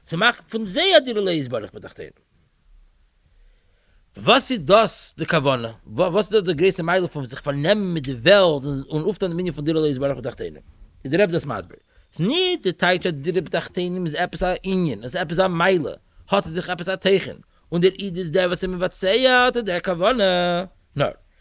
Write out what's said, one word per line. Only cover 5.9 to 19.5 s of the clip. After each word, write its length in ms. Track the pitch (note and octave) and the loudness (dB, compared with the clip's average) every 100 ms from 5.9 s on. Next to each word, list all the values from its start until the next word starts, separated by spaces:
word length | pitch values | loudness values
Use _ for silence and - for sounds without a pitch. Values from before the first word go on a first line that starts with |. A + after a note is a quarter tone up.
| G#2+ F3+ | -2 0
was 140 | F3+ - | 0 0
ist 80 | |
das, 100 | G#3+ | 0
der 100 | F3 | 0
größte 300 | D3 F#3+ - | 2 2 2
Meile 240 | E3 F#3 F3 | 0 0 0
von 160 | D3+ | -4
sich 160 | B2+ C3 | -8 -8
vernehmen 520 | - C#3+ D#3 G#3+ F#3+ | -6 -2 2 2 0
mit 140 | E3 C3+ | -2 -4
der 160 | B2 | 0
Welt 420 | C3 G3+ F3+ D3 | 6 6 6 2
und, 220 | C#3 C3+ C#3 | -2 -6 -4
und 180 | D3+ D#3 | -2 -2
oft 160 | F#3+ | -2
an 60 | F#3+ | -2
der 60 | E3+ | -2
Minion 180 | F3+ | -4
von 100 | D3 | -4
der 100 | D3 | -2
Relais 240 | D#3+ D#3 B2+ | 2 2 0
Baruch 220 | C#3 B2+ | -2 -2
B'tach 160 | A#2+ - | -6 -8
Teira? 240 | F2+ D2+ - - - - | -10 -12 -20 -20 -20 -14
Ich 100 | C3+ | -2
rede 140 | D#3+ G3+ | 2 2
das 180 | E3 | 2
Masber. 340 | C#3+ G#2 F2 - _ _ _ | -4 -6 -10 -18 _ _ _
Es 80 | - | -4
ist 60 | F3+ | 0
nicht 380 | E4+ F#4 E4+ | 2 0 0
der 140 | F#3+ E3 | -2 0
Teich, 220 | F3+ F3+ | 2 2
der 120 | F#3 | 0
Relais 300 | D3 D3 F3+ | -4 -4 -4
B'tach 260 | D3+ E3+ - | -2 -4 -4
Teira 340 | - F3+ F3+ E3+ | -4 -4 -4 -4
ist 80 | |
etwas 280 | D#3 F3 - | -2 -4 -2
an 120 | F#3 F3 | -2 -2
Ingen, 400 | F#3 F#3+ E3+ G#2 | -2 0 0 -2
ist 140 | A#2+ F3 | -6 -6
etwas 240 | E3 E3 | -2 0
an 100 | F#3+ | 2
Meile. 480 | E3+ F3+ F#3 A#2 - _ - - | 2 2 2 0 -8 _ -20 -2
Hat 160 | G3 | 0
er 80 | F3+ | 0
sich 160 | E3 F3+ | -6 -6
etwas 200 | F3 F3 | -6 -6
an 120 | F#3 | -6
Teichen. 440 | F#3+ G3 B2+ D#2 - _ _ | 0 0 0 -10 -20 _ _
Und 140 | E3+ | 0
der 100 | F#3 | 2
Eid 240 | F#3 G3 E3+ | 0 -6 -6
ist 160 | F3 | -2
der, 160 | F3 F3+ | 0 0
was 140 | E3+ | 0
er 60 | F#3 | -4
mir 100 | F#3 | -4
was 220 | F3+ - | -4 -2
sagt, 680 | F#3 A3+ B3+ B3+ B3 | 0 4 4 4 4